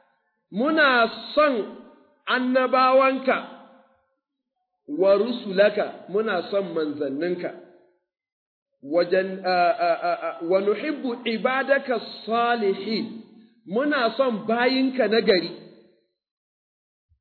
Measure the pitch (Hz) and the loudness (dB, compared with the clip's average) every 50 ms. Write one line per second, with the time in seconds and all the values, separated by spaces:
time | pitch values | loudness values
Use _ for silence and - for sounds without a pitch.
0 | _ _ _ _ _ _ _ _ _ - 165 196 247 302 320 320 302 277 254 240 | _ _ _ _ _ _ _ _ _ -10 -4 -2 0 0 2 4 4 4 6 4
1 | 233 226 - - - - - 294 302 294 262 220 190 - - - - - - _ | 2 2 0 -8 -12 -4 0 2 2 2 2 0 -4 -6 -10 -18 -20 -20 -20 _
2 | _ _ _ _ - 185 220 254 254 254 254 262 254 254 262 254 262 254 262 262 | _ _ _ _ -4 -2 -2 0 0 2 2 2 2 2 4 4 6 6 6 6
3 | 269 262 262 262 - 262 214 254 254 - - - - - - - _ _ _ _ | 6 4 2 0 0 0 0 0 -2 -10 -16 -20 -20 -20 -20 -20 _ _ _ _
4 | _ _ _ _ _ _ _ _ _ _ _ _ _ _ _ _ _ - 147 156 | _ _ _ _ _ _ _ _ _ _ _ _ _ _ _ _ _ -8 -2 2
5 | 185 196 202 202 214 247 247 - - 208 185 185 208 208 202 214 170 127 - - | 4 4 4 4 2 -2 -4 -6 -8 -4 2 2 2 2 2 0 -4 -4 -6 -14
6 | - - 175 208 220 220 196 175 165 - 208 196 190 175 165 160 156 151 139 147 | -12 -6 -4 -2 -2 0 -2 -4 -4 -2 -2 -4 -2 -2 -4 -4 -4 -4 -4 -6
7 | 151 139 135 143 165 180 180 175 170 139 - - - - - _ _ _ _ _ | -6 -6 -4 -4 -4 -4 -4 -4 -6 -10 -12 -12 -20 -20 -20 _ _ _ _ _
8 | _ _ _ _ _ _ _ _ _ _ _ _ _ _ _ _ 131 139 147 175 | _ _ _ _ _ _ _ _ _ _ _ _ _ _ _ _ -8 -2 0 0
9 | 180 - 190 185 190 196 190 190 190 185 185 180 175 175 165 170 170 175 165 - | 0 2 2 0 0 -2 -6 -6 -2 0 2 2 4 2 2 2 0 0 0 0
10 | 160 175 170 - 160 165 - - 170 165 185 190 196 202 208 208 247 311 294 262 | 0 -4 -4 -4 -4 -8 -8 -6 -4 0 0 0 2 0 -2 -2 -2 -6 -6 -4
11 | 240 254 233 - - 226 226 208 185 254 262 269 262 254 277 277 269 247 247 214 | -6 -6 -6 -6 -6 -6 -4 -2 -2 0 0 0 0 0 0 0 0 -2 -4 -4
12 | - - - - - - 226 233 233 240 240 233 208 196 190 185 - 214 226 196 | -6 -10 -16 -14 -8 -4 -2 0 2 2 0 0 0 -2 -2 -2 -4 -4 -4 -4
13 | - - - - - - - - - _ _ _ - 165 180 233 285 294 294 277 | -4 -6 -10 -16 -18 -20 -20 -20 -20 _ _ _ -12 -4 -2 -2 0 0 0 0
14 | 240 226 233 - 269 254 226 196 - - 226 240 247 254 262 262 262 262 262 - | 0 0 0 0 0 0 0 -4 -2 -2 0 2 2 2 2 2 0 0 0 0
15 | 233 202 214 233 208 196 202 175 160 - - - - - - - _ _ _ _ | 0 2 2 2 4 4 2 2 2 -2 -10 -14 -18 -20 -20 -20 _ _ _ _
16 | _ _ _ _ _ _ _ _ _ _ _ _ _ _ _ _ _ _ _ _ | _ _ _ _ _ _ _ _ _ _ _ _ _ _ _ _ _ _ _ _
17 | _ _ _ _ | _ _ _ _